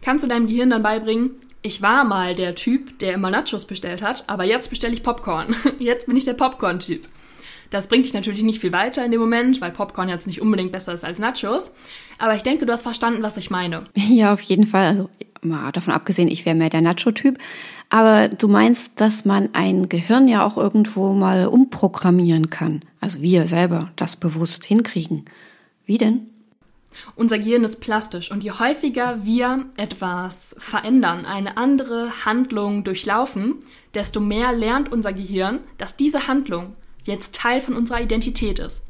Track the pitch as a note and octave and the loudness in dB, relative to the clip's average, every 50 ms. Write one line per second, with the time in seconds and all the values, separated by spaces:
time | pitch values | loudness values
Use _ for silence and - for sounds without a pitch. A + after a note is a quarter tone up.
0 | - C4+ C4 D4+ D4 B3 A#3+ A#3 A#3 G#3+ A3 A#3+ B3 B3+ A#3+ A3 G#3+ G#3+ A3 A3+ | -2 0 -2 0 0 0 0 0 0 2 2 2 4 4 4 4 2 0 0 0
1 | A3 A3 A3 A3+ A#3+ C4 B3+ - - - - - - G#3+ - - F#3+ G3+ A3+ C4+ | -2 -2 0 0 0 -2 -4 -10 -20 -20 -20 -12 -10 -10 -8 0 2 2 4 4
2 | C#4 A3+ G3+ F#3+ F#3 F3+ F3+ F3+ F#3 F3 F3 - - A#3 B3 C4+ C4+ - - - | 4 2 0 -2 -2 -2 -2 -2 -4 -4 -4 -4 -2 0 0 0 -2 -6 -12 -6
3 | - F#3 F3+ F#3+ G3 F#3 F#3+ B3+ D4 - - G3+ - - G3+ F#3 - F3 F3 F3+ | -4 -4 -2 -2 -2 0 0 -2 -2 -4 -6 -8 -8 -10 -12 -10 -8 -8 -8 -6
4 | G#3 G3+ C4 - - - G3+ F#3 F3+ G3 A3+ B3 B3+ - - - - A#3 A#3+ A3+ | -4 -6 -6 -6 -8 -8 -6 -2 0 0 0 0 -2 -6 -6 -4 -4 -4 -4 -2
5 | - B3 A#3+ B3 - G#3 E3+ D#3 E3+ - A3+ - - C#4 C4+ - B3+ A#3 B3 A#3+ | -2 -4 -4 -4 -4 -4 -4 -4 -2 -2 -4 0 0 -2 -2 0 -2 -2 -2 -2
6 | - - B3 C4 C4 C4 A#3+ - C#4 C4 C4 - - F#3 F3 F3+ F3+ - E3+ - | -2 0 0 0 0 -2 -2 0 0 -2 0 -2 -4 -2 -2 -4 -6 -8 -8 -8
7 | - - - - - - - - - - - - - - - G3 G3 - A#3 B3 | -8 -18 -20 -20 -20 -20 -20 -20 -20 -20 -20 -20 -16 -6 -4 -4 0 2 4 2
8 | C4 C4 - G3+ F#3+ G#3+ G3+ G3+ G#3+ A3 A3 A3 - F3+ F3 F3 G3+ B3 B3 D4 | 2 2 -2 -4 -4 -4 -4 0 0 0 0 0 -4 -2 0 0 0 0 -2 -2
9 | B3 A#3+ A#3 A3+ A3+ A3+ A#3 A#3 A#3+ B3+ C4 C4 - F3 F3 - G3+ F#3+ - - | -2 0 0 2 2 2 2 2 2 2 2 2 0 -10 -6 -6 -8 -6 -4 -6
10 | F3+ F#3 F3 F3 - G3 F3+ - - A3 G#3+ F#3 F3+ F#3 F#3+ F#3 F#3 - F3 F3 | -4 -4 -4 -6 -8 -8 -8 -2 0 0 0 0 -2 -4 -4 -6 -6 -6 -6 -8
11 | - D#3+ F3 F3+ G#3+ A#3 B3+ - - G3+ A#3 E4 F#4+ - - _ - - - - | -8 -8 -6 -4 -4 -4 -4 -4 -4 -2 -2 -2 -2 -4 -4 _ -20 -20 -20 -20
12 | - - - _ - A3 G#3+ G#3 G#3+ B3 C#4 D#4+ - A#3 A#3 A#3 - A#3+ A#3 - | -20 -20 -10 _ 0 0 0 0 0 0 0 0 0 -2 -2 -2 -4 -8 -6 -2
13 | - A3+ A#3 A3 A3 G#3+ G#3+ G3+ F3+ - G3+ F3+ F3+ F3 E3 D#3+ - - _ G3+ | -2 -2 -2 -2 -4 -4 -6 -6 -8 -6 -6 -4 -4 -4 -6 -8 -10 -4 _ 0
14 | G3+ G#3 B3+ A#3 G#3+ G3+ G#3 G3+ - - F#3+ F3+ G#3 G#3+ - F#3+ G3 E3 G#3 G3 | 4 6 6 8 8 6 4 2 2 0 4 4 4 4 6 4 4 4 2 0
15 | F#3 - _ _ - _ _ - - E3 D#3+ D3 - C3 - F3 E3+ F3+ - D3+ | -2 -6 _ _ -20 _ _ -8 -4 -4 -4 -4 -4 -4 -4 -4 -2 0 0 0
16 | - - G3 - F3 F3 - D#3+ - E3+ D#3+ D#3+ D#3+ D#3+ - D#3+ E3 E3 F3+ F3 | 0 -2 2 2 2 2 2 0 -2 0 2 2 2 2 2 2 2 2 2 2
17 | - A#3+ G#3+ - - C#4 C4 - - - - - - - - - - _ - A3 | 0 0 0 2 0 0 0 0 -10 -16 -16 -16 -16 -18 -18 -20 -6 _ 4 6
18 | A3+ A3 G#3+ G#3+ G#3+ G#3+ G#3+ - - G#3 G3+ G#3 G#3+ A3+ A#3+ A#3+ - - _ - | 6 8 8 6 6 4 2 0 4 4 6 6 6 6 4 2 0 -8 _ 2
19 | G#3+ A3 G#3+ G#3+ - G3 G3 G3+ G3 G#3+ - - - F#3+ F#3 F#3 F3+ E3+ - E3+ | 2 2 2 2 0 0 2 2 0 0 -2 0 0 2 2 2 0 0 -2 -4
20 | E3+ - A3+ B3+ C4+ C4 A3+ G#3 - G#3 G#3 - - G3+ - G#3+ G#3 G#3+ - F#3+ | 0 2 6 6 6 6 6 6 4 2 2 2 0 2 4 4 2 2 0 -2
21 | F#3+ G3 G3 G3 F#3+ F#3 F#3+ F#3 F#3 - - B3 C4+ C4 - - - F#3 - - | 0 2 2 2 2 4 4 4 2 4 6 6 6 4 2 0 0 0 0 2
22 | - F#3 F3 F3+ F3+ E3+ E3 D#3+ D#3 D#3 - - D#3 D#3+ D3+ D#3 - - _ _ | 2 4 6 6 6 4 4 4 2 0 -2 -4 -4 -4 -4 -6 -10 -14 _ _
23 | - G#3 F3 C#3 C#3+ F3 F#3 F3 D#3+ E3+ E3+ E3+ F3+ F3 E3+ E3 D#3+ F3 - - | -8 -6 -6 -2 0 2 4 4 4 2 2 0 2 2 0 -2 -4 -6 -8 -8
24 | F3 E3+ - _ - E3 D#3 D#3+ E3+ E3 - - - - G3+ A3+ A#3 - - F#3 | -8 -8 -6 _ -4 -4 -2 -2 -4 -4 -4 -8 -4 2 2 2 2 2 -4 -6
25 | D#3+ - E3 D3+ - - - - - - _ _ _ _ _ _ _ - G3+ A#3 | -6 -4 -6 -8 -8 -14 -20 -20 -20 -20 _ _ _ _ _ _ _ -4 0 2
26 | A#3 A3 A3 B3+ - - _ _ _ _ _ _ _ _ _ _ _ _ _ - | 2 2 2 0 -4 -8 _ _ _ _ _ _ _ _ _ _ _ _ _ -20
27 | - - _ - A3+ A3+ A3+ G#3+ G#3 A3 A#3 A#3+ A3+ A3 A3 - - - G#3+ A3 | -20 -20 _ -2 0 0 0 0 0 2 2 2 2 0 -2 -6 -6 -4 -2 -2
28 | G#3+ - - F3 E3+ - G3 G#3 G3+ G#3 F#3+ - A#3 B3+ D4 C#4+ - D4 A#3 B3+ | -2 -4 -8 -12 -12 -8 -10 -8 -8 -8 -6 -2 -2 -2 -2 -2 -4 -4 -2 -2
29 | B3 B3 A#3+ A3+ G3 G#3 A3+ A#3+ B3 B3 C4 C4 C4+ C4 - - G#3 G#3 G3 - | -4 -4 -4 -4 -2 0 0 2 2 0 -2 -4 -4 -8 -8 -8 -8 -8 -8 -8
30 | G3 F3+ F3+ F3+ F3+ F#3 F#3 - - - - - - - - G#3+ - G#3+ B3+ C4 | -8 -6 -6 -6 -6 -4 -2 -2 -2 -4 -6 -18 -14 -6 -6 -6 0 4 4 4
31 | A3 F3 E3+ F3+ - - G3 G3 G3 G3+ - A3 A#3+ C4+ C#4 C4+ C4+ B3+ A#3 A#3 | 4 4 -2 -2 -6 -8 -6 -6 -6 -6 -4 -2 2 2 2 2 0 -2 -4 -6
32 | A#3 A#3 A3+ - - A3 A3 A#3+ B3+ B3+ A#3+ G#3 G#3 G3+ G#3 G#3 F#3+ G3 F#3 F#3 | -4 -6 -8 -6 -4 -2 0 0 0 0 -2 -2 -2 -2 -2 -4 -4 -4 -6 -6
33 | - G#3 G3+ A3+ C4 C4+ - G3+ G3 A#3 D#4 - - - - - _ _ - G#3 | -2 -2 0 0 0 -2 -4 -4 -4 -4 -4 -4 -10 -20 -20 -20 _ _ -8 -4
34 | G3+ - - G#3+ G#3 G#3 G#3 A3 A#3+ B3+ B3 A#3 A3 A3 A#3+ C4+ C#4+ C#4 A#3+ A#3 | -4 -2 -2 -2 -2 0 0 0 0 0 0 0 0 0 0 0 -2 -2 -2 -4
35 | G#3+ G3+ F#3+ F#3 G3 F#3 G3 F#3 F#3+ G3 A3+ E4 - - - - G3 G3 - - | -2 -4 -6 -6 -8 -6 -2 -2 -2 -2 -2 -6 -8 -12 -14 -10 -8 -8 -2 0
36 | C#4 D4+ D4 C#4+ - - C4 C#4+ C4+ - F3 E3+ F3+ F#3 G#3 - - - - - | 2 2 2 0 0 0 -2 -2 -2 -2 -6 -8 -8 -12 -16 -20 -20 -20 -20 -14
37 | - - G3+ G3 G#3 - - - - A#3+ B3 B3+ B3 - A#3+ A#3 A#3 A#3 A#3+ A#3 | -8 -8 -6 -4 -4 -6 -6 -4 -2 0 0 -2 -2 -4 -4 -4 -2 -2 -2 -4
38 | A#3+ A#3 A3+ A3+ A3+ - - - A3+ G#3 F3+ - F#3 - - - - - | 0 0 0 0 0 -2 -2 -2 -2 -2 -2 -2 -4 -6 -8 -10 -12 -14